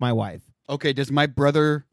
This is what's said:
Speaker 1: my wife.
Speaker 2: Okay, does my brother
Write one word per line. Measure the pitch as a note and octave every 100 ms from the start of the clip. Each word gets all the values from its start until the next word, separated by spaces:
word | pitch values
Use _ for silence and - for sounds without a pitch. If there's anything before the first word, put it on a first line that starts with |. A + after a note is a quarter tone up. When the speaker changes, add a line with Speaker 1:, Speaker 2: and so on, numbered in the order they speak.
Speaker 1:
my | B2
wife. | A2+ G#2 E2+ - _ -
Speaker 2:
Okay, | C#3+ D#3
does | C3+ C3+
my | C#3+ D3
brother | C3 C#3+ D3 D3+ D3+ -